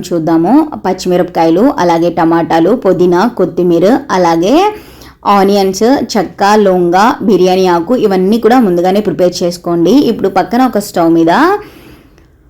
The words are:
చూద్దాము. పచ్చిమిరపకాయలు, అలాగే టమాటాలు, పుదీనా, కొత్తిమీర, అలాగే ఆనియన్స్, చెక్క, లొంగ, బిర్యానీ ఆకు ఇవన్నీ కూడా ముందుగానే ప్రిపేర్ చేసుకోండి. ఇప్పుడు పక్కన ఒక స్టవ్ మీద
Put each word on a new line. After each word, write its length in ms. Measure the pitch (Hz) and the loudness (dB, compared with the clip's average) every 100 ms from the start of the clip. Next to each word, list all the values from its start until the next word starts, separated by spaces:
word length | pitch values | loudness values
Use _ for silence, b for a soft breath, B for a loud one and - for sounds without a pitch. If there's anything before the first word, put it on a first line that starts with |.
| 180 | -2
చూద్దాము. 460 | 170 160 165 170 285 311 214 | -4 -2 0 2 2 0 -4
పచ్చిమిరపకాయలు, 800 | 185 185 185 180 170 - 165 170 269 - | -4 -4 -2 -2 -2 -2 0 2 2 0
అలాగే 260 | 175 170 170 170 | 0 0 0 0
టమాటాలు, 540 | 165 165 160 165 170 247 | 0 0 0 0 2 0
పుదీనా, 360 | 196 170 180 175 226 - | 0 0 2 2 0 -2
కొత్తిమీర, 480 | 175 - 175 170 185 269 - 190 | -4 -2 0 2 2 0 -2 -2
అలాగే 380 | 170 165 185 302 415 427 B B B B - 202 | 0 0 0 2 0 -4 B B B B 0 2
ఆనియన్స్, 480 | 190 202 196 190 220 285 233 | 2 0 0 0 0 0 -2
చెక్క, 300 | 208 175 - 196 214 | -4 -6 -2 0 2
లొంగ, 320 | 196 185 175 180 226 285 196 | 2 2 2 2 2 0 0
బిర్యానీ 380 | 180 185 185 185 | 2 2 2 0
ఆకు 220 | 170 170 247 208 | 0 -2 0 0
ఇవన్నీ 320 | 190 185 226 226 | 0 0 0 2
కూడా 100 | 254 | 2
ముందుగానే 380 | 214 175 180 196 202 | 2 0 0 0 -2
ప్రిపేర్ 260 | 175 180 175 | 0 -2 -2
చేసుకోండి. 500 | 175 175 180 170 170 262 254 | -6 -6 -4 0 2 2 2
ఇప్పుడు 180 | 190 196 190 | -2 -2 -2
పక్కన 260 | 180 240 262 | -2 0 0
ఒక 120 | 208 208 | -2 -4
స్టవ్ 240 | 190 165 165 | -2 0 2
మీద 160 | 165 190 370 415 B B B B B B B B | 2 2 0 -2 B B B B B B B B